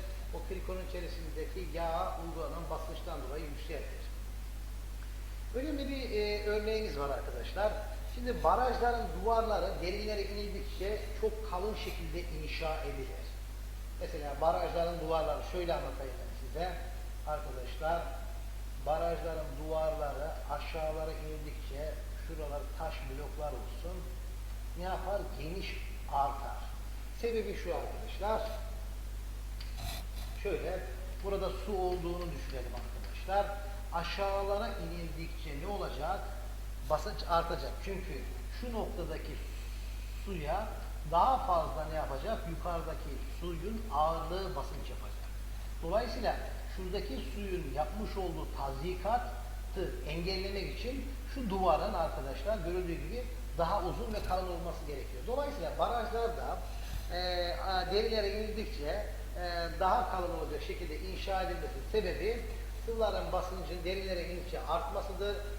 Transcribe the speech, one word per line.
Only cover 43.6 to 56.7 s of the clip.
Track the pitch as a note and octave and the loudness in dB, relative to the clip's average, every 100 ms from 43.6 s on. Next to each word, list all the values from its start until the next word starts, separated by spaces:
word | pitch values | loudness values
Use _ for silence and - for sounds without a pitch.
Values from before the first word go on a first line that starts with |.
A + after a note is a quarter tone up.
| F#3+ A3+ - | -2 -2 0
ağırlığı | D3 D#3 E3 D#3 F#3 F#3 C#3 | 4 4 4 0 -2 -2 -2
basınç | B2+ D3+ - | -2 -4 -4
yapacak. | - - - - - - - - - | -4 -4 -4 -4 -4 -4 -4 -4 -4
Dolayısıyla | E3 G#3 A#3+ B3 G3 - - - - - | 2 4 4 2 2 2 0 -4 -4 -2
şuradaki | F#3 - - C4 - | 0 0 0 -2 -2
suyun | G#3 G3 F3+ C#3+ | -2 0 0 0
yapmış | C3+ D#3 G3+ G3+ G3 | 2 2 0 -2 0
olduğu | F3+ D#3 D#3+ - | 0 0 -2 -2
tazikatı | C#3 C3 F3 F#3 G3+ A#3+ - - - - - - B3 - D3+ | 0 0 0 0 4 4 2 -2 -4 -4 -4 -2 0 0 -2
engellemek | E3 F3 F#3 G3 G3+ D#3 - | 0 0 0 0 0 -2 -2
için | A3+ C4+ - - - | -2 -2 -2 -4 -4
şu | C4+ A3+ | -2 0
duvarın | F#3+ F#3 D3+ G3+ | 4 6 6 6
arkadaşlar | F#3+ D#3 - C3+ B2+ - G#3+ | 2 2 0 -2 -2 0 0
görüldüğü | E3+ F3+ E3+ | 2 0 0
gibi | D3+ - A#3+ B3 - - - | -2 -2 -2 -2 -4 -2 2
daha | E3 G3+ | 4 4
uzun | F3+ D3 A3+ | 2 0 0
ve | G#3 F#3+ | 0 2
kalın | F#3 F#3 | 2 2
olması | E3+ E3+ - - | 0 -2 -4 -4
gerekiyor. | C#3+ - C3 G3+ | -4 -4 -4 0
Dolayısıyla | C4 C#4+ E3+ D#3 D3 | 0 2 0 0 4
barajlarda, | F#3+ A#3 A3 A3+ A3+ - - F#3 - | 4 4 2 2 2 2 0 -2 -2